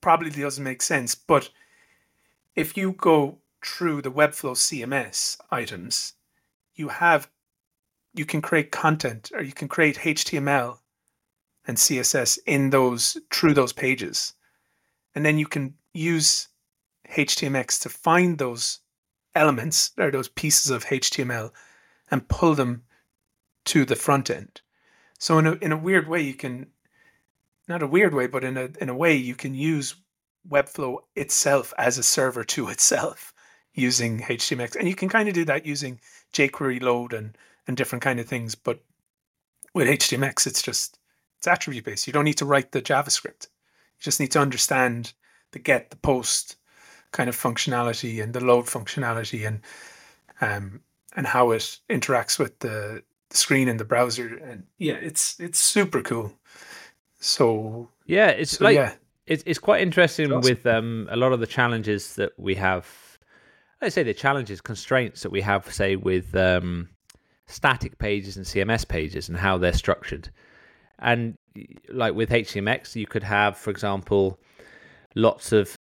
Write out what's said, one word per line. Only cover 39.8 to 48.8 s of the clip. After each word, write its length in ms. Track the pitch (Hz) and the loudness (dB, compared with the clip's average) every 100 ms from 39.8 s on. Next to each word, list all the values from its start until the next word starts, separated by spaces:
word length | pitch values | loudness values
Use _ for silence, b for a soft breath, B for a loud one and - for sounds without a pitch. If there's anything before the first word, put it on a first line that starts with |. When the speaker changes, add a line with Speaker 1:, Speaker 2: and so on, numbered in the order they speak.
| 131 | 2
Speaker 1:
H 220 | 143 - | 2 2
T 60 | 123 | 0
M 80 | |
X, 240 | 135 - - | -2 0 -2
it's 160 | - | -2
just, 340 | - 113 - _ _ _ _ _ | -4 -4 -6 _ _ _ _ _
it's 100 | - | 0
attribute 380 | 175 - 127 - | 0 0 -8 -8
based. 220 | 101 - | -6 -2
You 60 | |
don't 120 | 139 151 | 2 2
need 120 | 147 | 0
to 60 | 143 | 2
write 260 | 143 131 | 2 2
the 100 | 135 | -4
JavaScript. 640 | 123 135 139 - - _ - | 0 0 2 -2 -4 _ -20
You 540 | _ _ _ _ _ | _ _ _ _ _
just 180 | - - | -4 -2
need 120 | 135 | 0
to 100 | 143 | 2
understand 720 | 143 123 - 135 127 117 117 - _ _ _ | 2 0 0 2 2 0 -8 -16 _ _ _
the 80 | - | -12
get, 300 | 135 131 - | 0 0 0
the 80 | - | -6
post 600 | - 131 117 - - - b b b b b | 0 0 0 -4 -4 -14 b b b b b
kind 180 | - 123 | -4 -4
of 60 | 117 | 0
functionality 880 | 127 120 - 123 120 113 123 113 | -2 -2 -2 -2 -2 -4 -6 -6
and 100 | 107 | -6
the 100 | 123 | -4
load 220 | 123 120 120 | 4 4 4
functionality 840 | 127 | -6